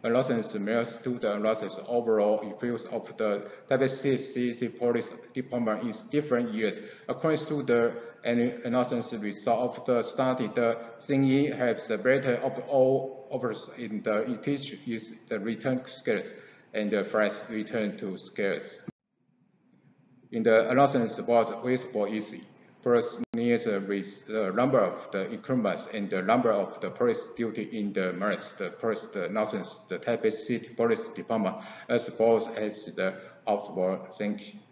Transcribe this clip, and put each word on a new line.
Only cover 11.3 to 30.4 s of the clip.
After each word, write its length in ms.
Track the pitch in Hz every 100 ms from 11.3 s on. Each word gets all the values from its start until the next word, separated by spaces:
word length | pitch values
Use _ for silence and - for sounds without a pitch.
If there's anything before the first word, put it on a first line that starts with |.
| 135 143 117
has 320 | 123 110 -
the 100 | 107
better 360 | 113 135 131 120
of 240 | 131 123 -
all 600 | 139 131 131 - - -
offers 380 | 131 120 107 - -
in 240 | 113 107
the, 260 | 113 107 113
it 160 | 117 -
is 680 | 139 - - - 113 - - -
the 100 | 110
return 420 | 107 110 135 127 -
scales 480 | - - 104 - - - - _
and 180 | 107 104
the 140 | 104 98
flash 260 | 110 104 - -
return 460 | 110 107 117 104 95
to 220 | 104 92
scales. 460 | - - 98 78 - - - _ _ _ _ _ _ _ _ _ _ _ _ _ _
In 100 | 117
the 260 | 110 110 113
analysis 480 | 127 139 131 113 -
about 440 | - 120 110 -
visible 460 | 127 127 - 107 101
easy, 340 | 107 107 - - - - _
first 400 | 127 120 113 - 120
near 240 | 117 120 117
the 220 | 113 98
res-, 400 | 98 101 90 - -
the 240 | 110 98
number 280 | 101 131 131
of 300 | 95 - -
the 200 | 98 92
increments 560 | 110 - 127 104 82 -
and 160 | 110 101
the 120 | 95
number 300 | 95 123 117
of 300 | 101 95 -
the 80 | 95
police 400 | - 120 113 - -
duty 260 | 113 107 104
in 220 | 113 104
the 180 | 95 92
merits, 380 | 90 104 90 -
the 180 | - 92
first 440 | - 113 104 - 101
analysis, 640 | 87 107 107 104 87 - -
the 100 | 90
Taipei 340 | - 117 110
City 360 | 107